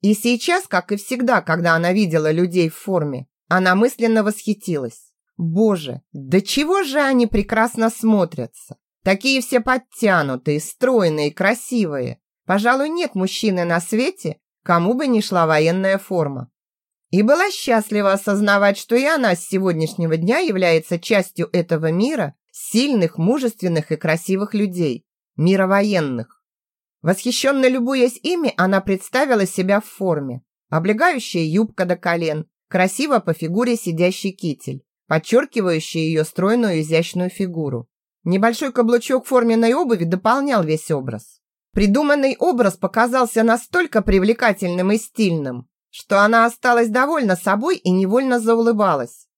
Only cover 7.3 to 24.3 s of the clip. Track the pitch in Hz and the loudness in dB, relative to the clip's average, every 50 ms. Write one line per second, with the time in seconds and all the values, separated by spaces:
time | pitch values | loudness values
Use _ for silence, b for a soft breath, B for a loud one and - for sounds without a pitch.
7.3 | - 214 202 - 226 220 220 233 - 226 226 226 226 - - 220 220 202 180 160 | 0 -2 -2 -2 0 0 0 -2 0 0 -2 -2 -2 0 0 2 2 2 2 -2
8.3 | - - 120 - _ - - - 143 _ _ _ _ _ _ 185 196 196 202 269 | -4 -10 -12 -12 _ -20 -20 -20 -20 _ _ _ _ _ _ -2 -2 0 0 -2
9.3 | 269 269 254 - - 240 226 254 254 254 254 _ _ - 233 208 185 170 147 139 | -2 -2 -2 0 -2 0 0 0 -2 -2 -4 _ _ 0 2 2 4 2 2 0
10.3 | 131 127 _ 151 147 151 151 - - _ 247 254 262 226 190 165 156 151 147 147 | -4 -4 _ -2 -2 -2 -4 -8 -4 _ 0 2 2 2 2 2 0 0 -2 -4
11.3 | 151 - 185 196 240 240 - - 254 240 208 165 143 135 123 120 120 _ _ _ | -2 0 0 0 0 0 -6 -4 -2 -2 -2 -2 -2 -6 -6 -6 -8 _ _ _
12.3 | _ _ _ - 180 202 208 240 254 269 277 311 320 339 349 277 - 190 185 190 | _ _ _ -2 0 0 2 2 2 2 0 -2 -2 -4 -4 -4 -2 -2 -4 -2
13.3 | - - - 214 190 180 175 170 170 175 170 - 220 214 254 302 370 - - 165 | -4 -2 -2 -2 0 0 0 0 -2 -2 -2 -2 -2 -2 -2 -2 -4 -6 -10 -10
14.3 | 143 _ _ _ _ _ _ - 175 170 175 190 240 254 302 269 240 214 214 - | -10 _ _ _ _ _ _ 0 0 2 2 0 0 0 0 0 0 0 0 0
15.3 | 190 175 165 160 160 151 156 165 170 190 190 190 196 196 196 - 190 175 156 143 | 0 0 2 2 2 2 2 2 2 0 0 0 -2 -2 -4 -4 -2 -2 -2 -2
16.3 | 139 131 127 - _ _ _ _ _ _ _ _ _ _ _ _ - 185 214 226 | -4 -8 -12 -14 _ _ _ _ _ _ _ _ _ _ _ _ 0 2 4 4
17.3 | 285 339 370 403 370 - - - 233 220 214 - 214 208 202 196 190 196 - 208 | 4 4 2 -2 -2 -6 -2 0 0 0 0 -2 -4 0 0 0 0 0 0 -2
18.3 | 202 202 208 208 202 202 202 202 202 - - _ 233 247 269 285 330 302 254 214 | -2 0 2 2 2 4 4 2 0 0 -4 _ 0 0 2 2 0 2 2 0
19.3 | 180 175 - - 196 190 190 185 170 156 160 156 - - 170 165 160 160 165 185 | 0 0 -4 -4 -4 -2 0 0 0 0 -2 -4 -2 -4 -2 -2 0 0 0 0
20.3 | 240 320 370 320 202 185 185 170 165 160 160 - 180 170 - - 220 202 180 - | 0 0 0 0 0 0 2 4 2 2 2 -2 -6 -6 -2 0 0 0 0 -2
21.3 | _ - 165 - - 180 170 175 165 156 160 160 165 180 208 262 320 269 180 147 | _ -6 -6 -2 -2 -2 -2 0 -2 -2 0 -2 0 0 0 0 -2 -2 -4 -6
22.3 | - _ _ _ _ - - - - 220 262 285 269 220 175 160 - - 165 190 | -8 _ _ _ _ -18 -14 -2 0 0 2 2 2 0 0 0 -2 -2 0 0
23.3 | 254 302 262 233 - _ 185 180 170 156 151 - 160 156 - 160 156 165 - - | 0 0 0 -4 -4 _ -4 -2 -2 -2 -2 -4 -6 -4 -2 -2 -2 -2 -2 -4